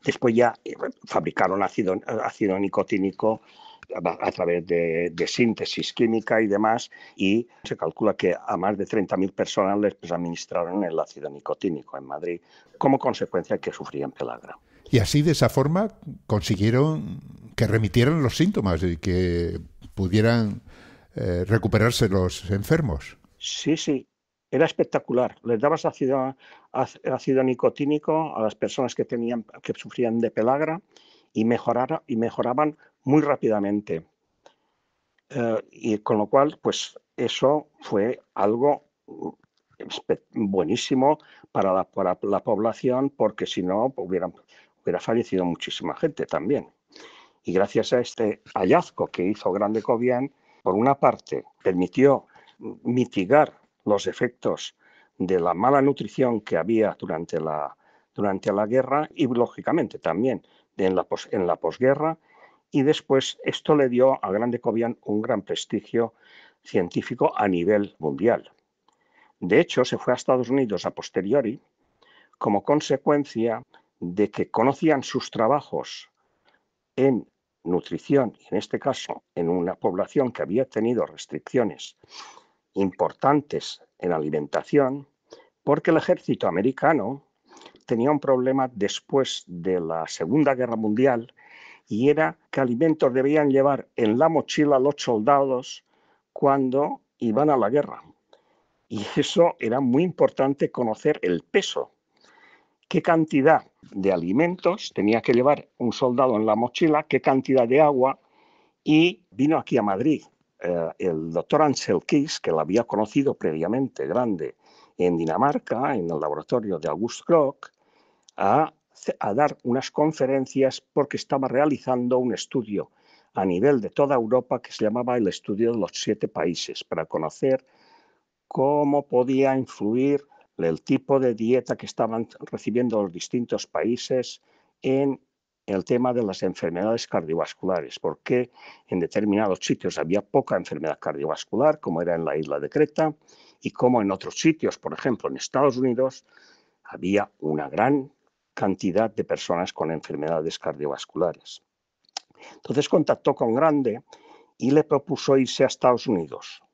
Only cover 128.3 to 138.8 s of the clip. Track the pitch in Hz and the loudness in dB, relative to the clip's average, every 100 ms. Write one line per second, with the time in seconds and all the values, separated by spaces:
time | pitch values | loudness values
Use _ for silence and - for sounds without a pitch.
128.3 | _ _ - 135 147 143 143 143 123 127 | _ _ 0 2 2 2 0 2 0 2
129.3 | 135 135 131 123 - 101 120 139 143 - | 2 2 2 -4 -4 -2 0 2 0 -4
130.3 | _ _ - 82 80 - 135 - 139 131 | _ _ -4 -2 -2 -2 -2 2 0 2
131.3 | 110 113 127 123 120 107 - 113 113 113 | 0 0 0 0 -8 -8 -4 -2 -2 -6
132.3 | - - 107 - 110 123 110 101 85 - | -12 -14 -8 -4 -2 0 0 -2 -6 -6
133.3 | 123 117 104 - - 92 120 - 131 123 | -4 -4 -6 -4 -4 -2 -2 -2 -4 -4
134.3 | - _ _ _ _ 131 135 139 127 _ | -12 _ _ _ _ -2 0 0 -4 _
135.3 | _ _ _ - 98 87 123 123 123 107 | _ _ _ -6 -6 0 0 2 0 -2
136.3 | 95 95 87 87 87 104 113 - - 82 | -4 -6 -4 -6 -2 -2 -2 -2 -6 -2
137.3 | 82 76 - 95 90 67 - 87 76 - | -4 -4 -6 -4 -4 -4 -8 -8 -8 -2
138.3 | 123 123 _ - - | -2 -2 _ -20 -20